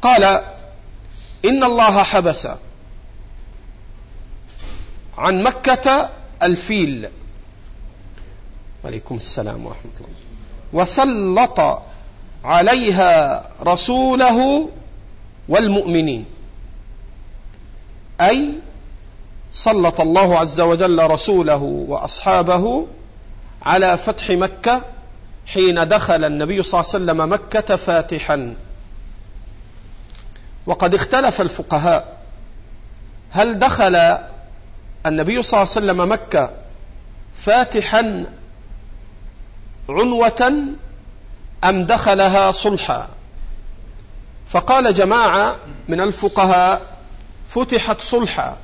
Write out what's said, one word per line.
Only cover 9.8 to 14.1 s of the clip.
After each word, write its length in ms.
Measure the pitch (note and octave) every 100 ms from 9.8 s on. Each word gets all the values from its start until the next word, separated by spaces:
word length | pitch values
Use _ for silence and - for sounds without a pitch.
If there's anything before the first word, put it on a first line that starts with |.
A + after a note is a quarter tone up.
| - -
الله. 120 | - - - - - - -
"وسلط 1080 | D#3 F3+ - C4+ A#3 F#3+ F#3 A#3+ - D3 - - - - - - -
عليها 1000 | B2+ E3+ F#3 B3+ A#3 F#3 F3+ E3 C#3+ C3+ - -
رسوله 1040 | - - - B3 C4